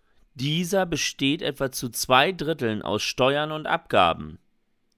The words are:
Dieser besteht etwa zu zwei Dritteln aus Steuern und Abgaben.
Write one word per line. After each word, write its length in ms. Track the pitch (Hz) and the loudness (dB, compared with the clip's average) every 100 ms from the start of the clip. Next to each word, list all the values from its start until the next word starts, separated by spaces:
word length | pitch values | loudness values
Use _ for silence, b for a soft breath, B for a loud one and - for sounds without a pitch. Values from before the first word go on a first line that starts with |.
| _ _ _ 117 | _ _ _ -6
Dieser 460 | 139 160 170 190 | -2 -2 0 0
besteht 560 | 180 156 - - 139 165 | 0 -2 -4 0 0 0
etwa 320 | - 135 135 | -2 -2 -4
zu 160 | - 123 | -4 -6
zwei 420 | - - 127 160 | -6 2 4 4
Dritteln 520 | 170 147 156 117 107 | 0 -4 -2 -2 -2
aus 200 | 64 104 | -2 -2
Steuern 500 | - - 131 143 151 | -2 0 2 2 -2
und 120 | 156 | -6
Abgaben. 720 | 156 165 - 104 85 78 78 - _ _ _ _ _ | -4 -4 2 4 4 2 -6 -14 _ _ _ _ _